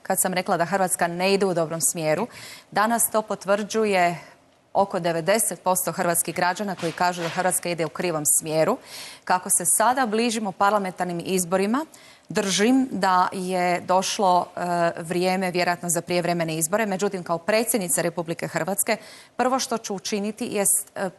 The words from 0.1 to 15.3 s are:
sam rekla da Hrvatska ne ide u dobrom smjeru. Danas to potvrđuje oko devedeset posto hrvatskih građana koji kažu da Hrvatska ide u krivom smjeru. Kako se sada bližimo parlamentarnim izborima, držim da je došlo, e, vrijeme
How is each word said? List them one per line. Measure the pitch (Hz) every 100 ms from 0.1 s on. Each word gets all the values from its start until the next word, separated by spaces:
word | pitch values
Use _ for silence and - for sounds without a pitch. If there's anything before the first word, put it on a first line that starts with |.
| 190
sam | 185
rekla | 185 185 170
da |
Hrvatska | 170 190 180 - 175
ne | 170 190
ide | 196 196
u |
dobrom | 170 156 165
smjeru. | - 175 156 156 240 - - - -
Danas | 196 220 233 -
to | 220
potvrđuje | 214 196 180 202 208 220 214 190 175 160 - - _ _ _
oko | - 196 190
devedeset | 170 165 160 220 - 175
posto | 185 185 170
hrvatskih | 170 175 165 -
građana | 165 175 180 208
koji | 175 165
kažu | - 180 175
da | 165
Hrvatska | 180 185 180 175
ide | 165 160
u |
krivom | - 180 156 151
smjeru. | - 160 156 156 262 - - - -
Kako | - 185 196
se | -
sada | 175 - 220 262 233
bližimo | 220 240 220 208
parlamentarnim | - 202 208 185 175 180 170
izborima, | - 185 170 190 202 254 320 - - - -
držim | 175 196 180 220 269 254
da | 196 190 180 185
je | 190 180 185 180 175
došlo, | - 185 185 - 190 180 - -
e, | 175 175 170 170
vrijeme | 165 175 185